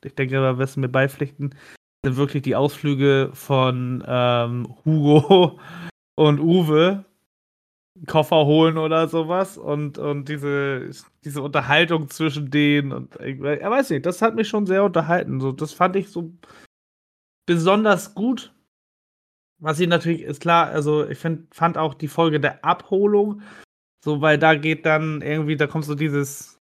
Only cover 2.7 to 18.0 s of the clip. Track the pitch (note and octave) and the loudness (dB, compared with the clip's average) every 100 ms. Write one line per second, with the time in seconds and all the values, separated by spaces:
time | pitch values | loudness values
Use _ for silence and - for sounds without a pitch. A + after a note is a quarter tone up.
2.7 | - D3 C#3 C#3 C3+ C3+ - - C3+ C3 | -2 -4 2 2 2 0 -6 -2 0 2
3.7 | B2+ B2+ B2+ - B2 B2 A#2+ A#2+ B2 A#2+ | 0 -4 -6 -4 0 2 2 0 -4 -8
4.7 | - D#3 D#3 C#3+ D3 C#3 G3 F3 - - | -6 0 2 6 6 8 6 6 0 -20
5.7 | - E3+ _ _ - D3+ D3 D#3+ F3+ D#3+ | -18 -18 _ _ 2 2 4 2 2 4
6.7 | D3+ F3 G3 G3 _ _ _ _ _ _ | 4 4 0 -8 _ _ _ _ _ _
7.7 | _ _ _ D#3+ D#3+ D3+ E3 D3 D#3 D#3+ | _ _ _ -2 0 4 4 6 6 4
8.7 | D#3+ D#3 D#3+ D#3+ E3 D#3+ F3+ F#3+ - - | 2 0 0 0 -2 -2 -4 -4 -8 -6
9.7 | D3 D3 - D3 C#3+ C#3 D3+ C#3+ C#3+ C#3 | -6 -6 -8 -6 -6 -8 -8 -4 -4 -4
10.7 | C3+ - C3+ - _ D3+ C#3+ C#3+ D3 B2+ | -6 -10 -16 -20 _ -12 -10 -4 -4 2
11.7 | D3 E3+ E3 C#3+ - D#3+ D3 C#3+ D3 D3 | 2 4 0 -4 -4 -4 -4 -2 2 2
12.7 | D3 C#3 B2+ B2+ - - C3+ C#3 D3 G3 | 2 -2 -8 -14 -14 -12 -8 -6 -4 -2
13.7 | B3 C4+ D3 D3 F3 A3+ A3+ G#3 G#3+ G3+ | 0 0 -2 -4 0 -2 0 -2 -2 0
14.7 | F#3+ G3+ F3 D#3 F3 - C3 C3+ C3+ D#3 | 2 2 0 0 -2 -2 -4 -4 -6 -10
15.7 | - F#3 F#3+ G3 F3 E3 F3 _ - _ | -2 0 0 -6 -10 -12 -14 _ -20 _
16.7 | _ _ _ _ _ _ _ - F3 E3+ | _ _ _ _ _ _ _ -2 0 2
17.7 | G#3 A3 F#3 | 2 4 0